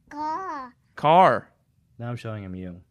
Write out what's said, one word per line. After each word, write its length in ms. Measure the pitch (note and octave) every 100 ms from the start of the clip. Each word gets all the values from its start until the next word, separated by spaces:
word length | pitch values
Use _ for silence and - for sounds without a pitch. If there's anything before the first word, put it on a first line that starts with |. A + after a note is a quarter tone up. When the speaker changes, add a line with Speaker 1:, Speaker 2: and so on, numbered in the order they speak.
| _
Speaker 1:
Car. 640 | D4 D4+ E4 F#4+ D4 B3 _ _
Speaker 2:
Car. 560 | - D3 F3 F3 G#2 - _ _ _ _ -
Speaker 3:
Now 100 | A#2+
I'm 80 | A#2+
showing 260 | A2+ G#2+
him 100 | F#2+
you. 260 | F#2 F#2 F2+ _